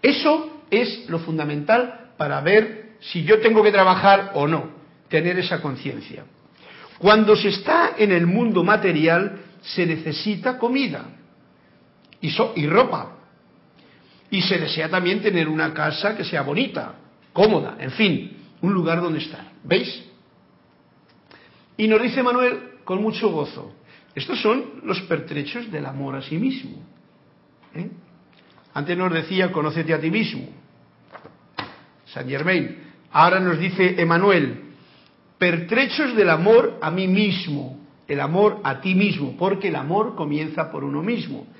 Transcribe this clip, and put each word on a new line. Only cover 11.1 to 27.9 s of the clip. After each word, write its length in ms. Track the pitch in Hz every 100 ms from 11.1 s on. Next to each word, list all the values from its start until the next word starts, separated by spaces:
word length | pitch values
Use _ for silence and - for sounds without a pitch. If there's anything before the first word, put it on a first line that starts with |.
| - _ _ _ _ _ _ _ _ _ _
y 120 | 156
so-, 220 | - - -
y 100 | 147
ropa. 520 | 185 254 - - - _ _ _ _ _ _ _ _ _ _ _
Y 100 | 190
se 160 | 180 180
desea 320 | 151 - 160
también 320 | 185 175 202
tener 260 | 208 180 156
una 260 | 156 151
casa 440 | 156 151 151 202 220
que 80 | 160
sea 160 | 156
bonita, 540 | 139 156 220 - 123 - _ _ _
cómoda, 460 | - 214 190 - -
en 120 | 131
fin, 460 | - 208 156 - - - _
un 120 | 175
lugar 260 | 196 165 165
donde 200 | 170 151
estar. 320 | - - - -
¿Veis? 400 | 120 185 247 - - _ _ _ _ _ _ _ _ _ _ _ _ - _ _ _ -
Y 100 | 214
nos 140 | 220
dice 220 | 247 254
Manuel 560 | 247 247 220 - - -
con 180 | - 185
mucho 280 | 214 - 214
gozo, 460 | 160 143 - - - _ - _ -
estos 260 | - 254
son 400 | 214 202 - -
los 160 | - 185
pertrechos 680 | - 160 - 147 143 240 233
del 140 | 156 139
amor 300 | 135 139 135
a 80 |
sí 140 | - 156
mismo. 460 | 262 262 - - - _ _ _ _ _ _ _ _ 160
¿Eh? 120 | 202